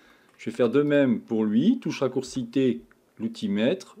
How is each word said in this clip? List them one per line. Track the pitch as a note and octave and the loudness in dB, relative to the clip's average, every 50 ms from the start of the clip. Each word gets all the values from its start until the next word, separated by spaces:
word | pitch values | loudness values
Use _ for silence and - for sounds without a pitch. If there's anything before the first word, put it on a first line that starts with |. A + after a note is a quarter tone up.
| _ _ _ _ _ _ _ _ | _ _ _ _ _ _ _ _
Je | - A2 | -10 -10
vais | A2+ | -2
faire | - B2 A2+ | 0 0 2
de | A#2+ C#3+ | 2 2
même | D3 D3 D3 C#3+ C#3 B2+ A2 F#2+ | 2 4 4 4 4 4 2 0
pour | - - A#2 A2 A2 | -2 -4 -2 0 0
lui, | G#2+ G#2 A#2 D#3 A3 C4+ C4+ | 2 2 2 4 4 2 2
touche | - E3 - - | 0 -6 -4 -2
raccourci | C#3 B2+ - C3+ - - - C3 A#2+ | -2 -2 -2 -4 -6 -6 -8 -8 -8
T, | A#2 - C#3 C3 B2+ A#2 A#2 - _ _ _ _ _ _ - | -4 -2 0 2 2 0 -2 -6 _ _ _ _ _ _ -8
l'outil | A2 A2+ A2+ - A2+ G2 | -8 -8 -8 -6 -6 -4
mètre, | G2+ G#2 A2 C3+ F#3+ F#3+ - - - A3 | -2 0 0 0 0 -2 -6 -16 -20 -20